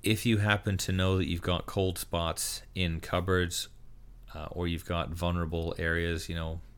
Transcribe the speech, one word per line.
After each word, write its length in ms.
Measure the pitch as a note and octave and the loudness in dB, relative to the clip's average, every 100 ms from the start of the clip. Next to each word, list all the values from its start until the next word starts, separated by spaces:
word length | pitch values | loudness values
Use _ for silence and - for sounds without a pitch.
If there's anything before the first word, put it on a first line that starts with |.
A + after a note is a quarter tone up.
If 220 | - G#2+ | 2 2
you 140 | B2 G#2+ | 4 4
happen 400 | G#2 G#2 - F#2+ | 6 4 4 0
to 140 | - | 2
know 260 | F#2 F#2 F#2+ | 2 4 4
that 80 | F2 | 2
you've 160 | E2+ | 0
got 240 | F2+ F2 - | 0 0 0
cold 320 | - F#2+ F2+ | 0 0 0
spots 640 | - E2+ E2 D#2+ - - - | -4 -2 0 -2 -4 -6 -8
in 260 | - F2+ E2 | -2 0 0
cupboards, 680 | - F2+ F2+ F#2 F2 - - - - - - - - | 0 0 4 2 2 -2 -8 -12 -18 -18 -18 -18 -14
uh, 120 | D#2 D#2 | -10 -8
or 160 | - F2 | -2 -2
you've 180 | E2+ - | -2 -2
got 240 | E2+ D2+ | -2 -2
vulnerable 640 | E2+ F2 F2 E2 E2 E2 - | -2 0 0 0 -2 -2 -2
areas, 500 | E2 E2+ E2+ E2 - | 0 2 0 -2 -4
you 60 | |
know 260 | E2+ D#2+ E2 - | -4 -4 -6 -10